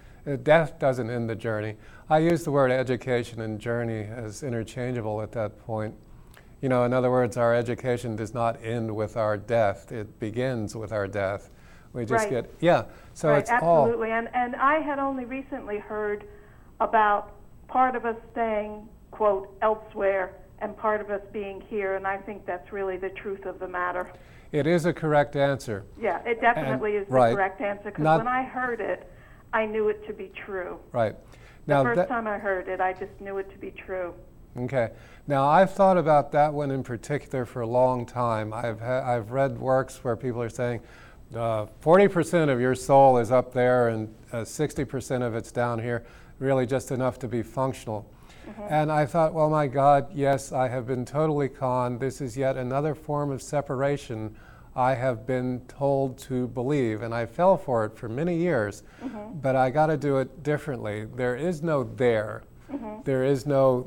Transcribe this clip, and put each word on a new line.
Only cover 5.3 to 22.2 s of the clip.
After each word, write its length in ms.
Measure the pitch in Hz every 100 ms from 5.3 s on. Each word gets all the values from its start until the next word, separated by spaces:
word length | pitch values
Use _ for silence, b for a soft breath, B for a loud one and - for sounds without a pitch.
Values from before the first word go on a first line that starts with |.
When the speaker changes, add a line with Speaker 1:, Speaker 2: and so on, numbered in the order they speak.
Speaker 1:
that 260 | 123 107 -
point. 300 | - 110 107 - - b b b b b
You 80 | 135
know, 160 | 123
in 80 | 123
other 180 | 127 127
words, 280 | 127 123 127
our 160 | 117
education 640 | 120 117 117 127 120 120 110
does 180 | 104
not 280 | 117 117 113
end 320 | 113 120 110
with 220 | 107 107 117
our 220 | 107 104
death. 520 | 104 117 104 98 -
It 280 | 123 104 -
begins 560 | 110 110 127 123 104 117
with 160 | 104
our 160 | 110 98
death. 400 | 101 95 101 - b b b b
We 100 | 127
just 200 | 113 117
Speaker 2:
Right. 200 | 202 123
Speaker 1:
get, 100 | - -
yeah. 240 | 165 151 - B B
So 160 | - 160
Speaker 2:
Right, 80 | 147
Speaker 1:
it's 120 | -
all 340 | 233 165 165 143
Speaker 2:
absolutely. 240 | 233 220
And, 180 | 226 233
and 200 | 247 247 254
I 240 | 262 311
had 180 | 294 277
only 260 | 269 269
recently 540 | 240 262 269 269 202 208
heard 460 | - 214 208 208 - B B B B -
about 520 | - 226 208 208 - - - - -
part 300 | 262 254 240
of 80 |
us 120 | 226 226 -
staying, 540 | - 226 214 208 214 214 - -
quote, 440 | - 214 196 196 -
elsewhere 720 | 220 220 - 214 196 196 185 - - -
and 160 | 214 202
part 240 | 220 214
of 80 | 202
us 120 | 202 -
being 300 | 220 196 190
here, 320 | - 220 190
and 120 | 190 190
I 120 |
think 260 | 196